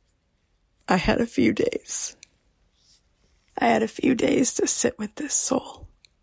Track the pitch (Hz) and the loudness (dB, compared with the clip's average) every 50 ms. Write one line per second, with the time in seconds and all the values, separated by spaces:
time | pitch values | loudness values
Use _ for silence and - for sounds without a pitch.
0 | _ _ _ _ _ _ _ _ _ _ _ _ _ _ _ _ - - 185 185 | _ _ _ _ _ _ _ _ _ _ _ _ _ _ _ _ -2 0 0 2
1 | - 208 - - 233 226 - - - - 214 - - - - - - - - - | 2 2 2 2 0 -2 0 2 2 2 2 2 0 0 -2 -4 -8 -8 -8 -8
2 | - - - - - _ _ _ _ _ _ _ _ _ _ _ _ _ - _ | -8 -8 -10 -14 -20 _ _ _ _ _ _ _ _ _ _ _ _ _ -20 _
3 | _ _ _ _ _ _ _ _ _ _ - - - 233 226 220 220 220 - - | _ _ _ _ _ _ _ _ _ _ -4 0 2 2 4 2 0 -2 -4 -2
4 | - 277 254 220 - - 285 285 247 - - - - - - - - - - - | 0 0 2 2 2 2 2 2 2 0 0 0 0 0 0 0 0 -2 -2 -4
5 | 214 - - - 302 - - - - - 269 254 - - - - - - _ _ | -10 -10 -10 -10 -6 -4 -2 -2 0 0 -2 -2 -4 -8 -18 -18 -20 -20 _ _
6 | _ _ _ _ | _ _ _ _